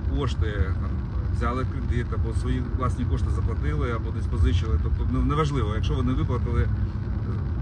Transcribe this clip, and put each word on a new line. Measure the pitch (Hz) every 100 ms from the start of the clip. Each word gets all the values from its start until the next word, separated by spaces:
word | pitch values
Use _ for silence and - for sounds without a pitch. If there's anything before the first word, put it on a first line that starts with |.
| - -
кошти, | 131 - 110 101 95
там, | 92 - - - - - -
взяли | 117 127 127
кредит | - - 120 120
або | - -
свої | - 127 127 123 117
власні | 123 -
кошти | 123 - -
заплатили, | - 202 - 147 151 131
або | 113 113
десь | 107 -
позичили, | - - 127 - -
тобто, | - - -
ну, | 127
неважливо, | 127 147 147 139 107
якщо | 101 -
вони | - 123
виплатили, | 131 - 123 120 120 113 - - - - - - - - -